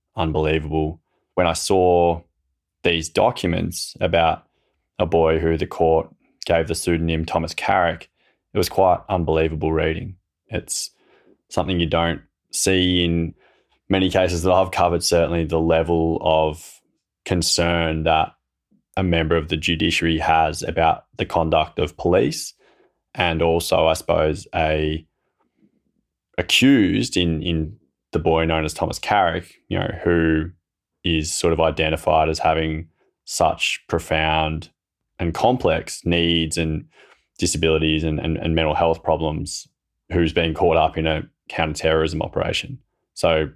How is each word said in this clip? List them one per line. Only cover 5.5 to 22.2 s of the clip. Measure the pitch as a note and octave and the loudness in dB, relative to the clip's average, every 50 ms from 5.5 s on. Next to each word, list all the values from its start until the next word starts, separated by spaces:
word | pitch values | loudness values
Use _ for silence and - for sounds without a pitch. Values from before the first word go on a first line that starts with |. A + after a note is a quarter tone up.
| E2 | 0
the | D#2 D#2 | -2 -2
court | - - - E2 E2 D#2+ D#2+ - - - _ _ _ _ _ - | -6 -2 0 2 2 2 2 0 -2 -10 _ _ _ _ _ -2
gave | - F2 E2 E2 E2 | 0 0 0 2 0
the | E2+ | -4
pseudonym | - - F2 E2+ E2 E2 E2 E2 D#2+ D#2+ | -4 -2 0 0 0 0 0 -2 -2 -2
Thomas | - - E2+ E2 D#2+ - | -2 -2 -2 -2 -4 -6
Carrick, | - - - F#2+ F#2+ F2 E2 E2+ - - - _ _ _ _ _ _ _ _ - | -6 -2 0 2 2 2 0 -2 -4 -10 -20 _ _ _ _ _ _ _ _ -2
it | G#2 | -2
was | F2+ - | -2 0
quite | - - F#2+ F#2 F2+ - - - | 2 2 4 4 4 2 0 -2
unbelievable | G2+ F2+ E2 D#2+ D#2+ D#2+ D#2+ D#2+ D#2+ D#2 D#2 D#2+ D#2+ | -2 -2 0 0 2 2 2 0 0 -2 -2 -2 0
reading. | D#2+ D#2 D#2+ D#2+ E2+ - - F#2 - _ _ _ _ _ | 0 0 -2 -2 -4 -8 -10 -14 -16 _ _ _ _ _
It's | _ G#2+ - - - - - - - - _ _ _ _ _ _ _ _ _ _ _ | _ -8 -8 -8 -6 -8 -8 -8 -10 -14 _ _ _ _ _ _ _ _ _ _ _
something | - F#2+ E2 F#2 F#2 E2+ | -4 -4 -2 -2 0 -2
you | E2+ | 0
don't | D2 E2+ E2+ E2+ E2+ D#2 - - _ _ _ _ _ - | 0 0 0 0 0 -2 -4 -8 _ _ _ _ _ -8
see | - - F#2+ F#2+ F#2 F2+ F2+ F2+ F2+ F2 | -4 0 0 2 2 2 2 2 0 0
in | E2+ E2+ E2+ E2 D#2+ - _ _ _ _ _ _ _ _ _ _ _ | 0 0 0 -2 -4 -6 _ _ _ _ _ _ _ _ _ _ _
many | F#2+ F#2+ F#2+ F2+ | 0 2 2 2
cases | F2+ F#2+ F#2 F2 F2 E2+ D#2+ | 2 2 2 2 0 0 2
that | F#2 F2+ | 4 4
I've | F#2 F#2+ F2+ | 4 4 2
covered, | - - F2+ F2 F2 E2 - | 0 0 0 2 2 0 0
certainly | - F2+ E2+ E2 D2 E2+ E2+ E2 | 2 2 2 2 2 0 -2 -2
the | D2+ E2 D#2+ | 0 0 0
level | D#2+ E2 E2 D#2+ D#2+ E2+ E2+ E2 E2 E2 D#2+ - | 2 2 2 2 2 2 0 2 2 0 0 0
of | - E2 D#2+ D#2+ D#2 D#2 D#2 - - - - - _ _ _ _ _ _ _ _ _ | 0 2 2 2 2 0 -2 -6 -12 -20 -20 -20 _ _ _ _ _ _ _ _ _
concern | - F#2+ F2 E2 - - - E2+ E2+ E2+ E2+ E2 D#2+ D#2+ D#2+ D#2+ | -4 -2 -2 0 0 0 0 0 0 0 0 0 0 -2 -2 0
that | E2 D#2+ D#2 D#2 - - _ _ _ _ _ _ _ _ _ _ _ _ | 2 2 2 2 -2 -4 _ _ _ _ _ _ _ _ _ _ _ _
a | - F#2+ | -2 0
member | F2+ E2+ E2 D#2+ D#2 E2 | 2 2 2 2 2 0
of | E2 D2+ D#2+ | 0 0 -2
the | E2+ | -4
judiciary | D#2 - F2+ E2+ D#2 F2+ F2 E2 - E2 E2 E2 D#2 | -4 -2 -2 -2 0 0 -2 0 0 0 0 0 0
has | - D#2+ D#2+ D#2+ D#2+ D#2 D2+ D#2 - | 0 2 2 2 2 0 -2 -4 -6
about | - E2 E2 E2 E2 - - - _ _ | -4 -2 0 2 2 0 0 -4 _ _
the | - - | -8 -8
conduct | - - E2+ D#2+ D#2+ E2 D#2 D#2 - - - | -2 0 0 0 2 2 0 0 -2 -2 -4
of | D#2+ D#2+ - | -4 -4 -6
police, | - - E2+ F2+ G2 | -4 0 2 2 4